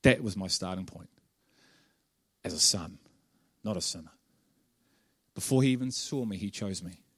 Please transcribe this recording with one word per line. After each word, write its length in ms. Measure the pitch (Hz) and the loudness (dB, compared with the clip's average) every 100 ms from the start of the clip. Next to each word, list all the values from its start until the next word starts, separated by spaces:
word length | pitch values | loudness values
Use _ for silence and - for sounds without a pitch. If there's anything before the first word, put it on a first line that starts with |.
That 220 | 139 120 | 6 6
was 120 | 110 98 | 0 -6
my 120 | 95 | -4
starting 380 | - 92 92 92 | -4 -4 -6 -8
point. 240 | - 87 _ _ _ _ _ _ _ _ _ _ _ _ _ | -12 -18 _ _ _ _ _ _ _ _ _ _ _ _ _
As 100 | 98 | -8
a 60 | 82 | 2
son, 400 | - 98 82 - _ _ _ _ _ _ | 4 4 -4 -12 _ _ _ _ _ _
not 140 | 107 95 | -4 -4
a 40 | |
sinner. 300 | - 82 80 _ _ _ _ _ _ _ _ _ _ _ _ - | -4 -8 -14 _ _ _ _ _ _ _ _ _ _ _ _ -8
Before 260 | - 131 | 2 6
he 80 | 135 | 6
even 220 | 127 127 | 4 0
saw 320 | - - 143 | -4 -6 -4
me, 120 | 117 95 | -4 -4
he 140 | 101 | -6
chose 320 | - 101 95 | -6 -6 -6
me. 220 | 87 87 _ | -10 -14 _